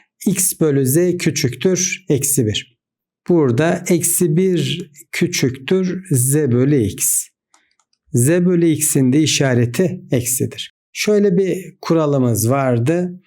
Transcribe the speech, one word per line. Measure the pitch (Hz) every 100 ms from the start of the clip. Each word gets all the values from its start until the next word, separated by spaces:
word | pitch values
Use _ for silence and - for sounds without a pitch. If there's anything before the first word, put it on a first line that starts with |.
| _ _ -
X | 185 - -
bölü | 160 139 131
z | 143 180 175
küçüktür | 170 - 127 120 185 185 - - -
eksi | 135 - - 107
bir. | 104 - _ _ _ _ _ -
Burada | 175 139 117 165 180 180
eksi | 170 - - 180 156
bir | 185 175 131 143 - - -
küçüktür | - 175 175 135 120 - 190 185 180 -
z | 131 127 147
bölü | 143 120 131 147
x. | 104 - - - - _ _ _ _ _ _ _ _
Z | 123 127
bölü | 175 175 175 170
x'in | 151 151 147 131
de | 139
işareti | 156 - 139 120 120 120 185 185 -
eksidir. | 135 - - 127 - - _ _
Şöyle | - - 208 208 180
bir | 190 170 - -
kuralımız | - 165 151 143 127 110 120
vardı. | 139 135 120 120 170 180 180